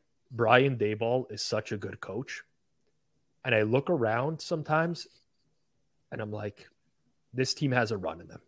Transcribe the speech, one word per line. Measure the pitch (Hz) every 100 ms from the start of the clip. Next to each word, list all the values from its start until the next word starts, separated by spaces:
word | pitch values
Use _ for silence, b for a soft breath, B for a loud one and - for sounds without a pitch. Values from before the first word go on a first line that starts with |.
| _ _ -
Brian | 117 110 127 139 120
Daboll | 104 107 113 127 123
is | 107
such | - 107 -
a | 104
good | 95 95
coach, | - 104 135 - - _ _ _ _ _ _ _ _ _
and | 131
I | 110
look | 107 131 156
around | 160 110 113 143 160
sometimes, | - 160 147 156 170 165 - _ _ _ _ _ _ _ _ _ -
and | 110
I'm | 104
like, | 104 104 - - _ _ _ _ _ _
"This | 123 131
team | - 143
has | 123 110
a | 104
run | 82 82
in | 80
them." | -